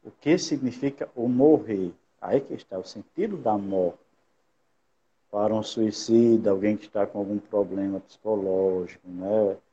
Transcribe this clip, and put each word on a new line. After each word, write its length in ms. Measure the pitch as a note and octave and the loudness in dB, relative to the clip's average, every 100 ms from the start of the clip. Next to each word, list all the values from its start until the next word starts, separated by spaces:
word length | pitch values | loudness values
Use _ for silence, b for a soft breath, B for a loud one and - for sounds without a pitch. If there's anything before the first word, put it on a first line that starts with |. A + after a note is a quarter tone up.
O 60 | A2+ | -20
que 260 | _ C#3+ F3+ | _ 2 2
significa 720 | - C#3+ B2+ - C#3 C3+ - | 2 -2 -2 -2 -6 -4 -10
o 120 | B2+ A#2+ | -4 -2
morrer? 640 | B2 D3 D3+ A2+ G2 F2+ - _ _ | 4 6 6 2 -4 -4 -8 _ _
Aí 220 | F2+ C3 | -2 -2
que 120 | C#3 | -2
está 260 | - - F#2+ | -14 -10 -10
o 40 | |
sentido 540 | - G#2+ - - G#3+ F3+ | -10 -16 -14 -6 -6 -2
da 200 | A#2 G#2+ | -2 -2
morte. 420 | G2 F#2+ F2+ - _ _ _ _ _ _ _ _ _ _ _ _ _ | -2 -2 -2 -4 _ _ _ _ _ _ _ _ _ _ _ _ _
Para 240 | G#2 G#2+ | -2 0
um 100 | A2 | 0
suicida, 880 | G#2+ A#2 A2 G#2 - A#2 A#2 A2+ G2+ | -2 -2 -2 -2 4 6 6 4 2
alguém 240 | G2 G#2 G#2+ | 2 0 -2
que 80 | |
está 200 | - G#2 G2+ | -4 -4 -2
com 120 | G#2 | -4
algum 180 | G2 G#2 | -4 -6
problema 600 | - G#2 F#2 G2 G2 F#2+ | -2 -2 -2 -4 -4 -6
psicológico, 1080 | - - G#2+ G#2 F#2+ F#2+ F#2+ F#2 F2 - F#2 | -10 -12 -4 -2 0 0 2 0 -6 -12 -16
né? 500 | F2+ F#2+ A2 G2+ G2 _ | -10 -2 2 2 -2 _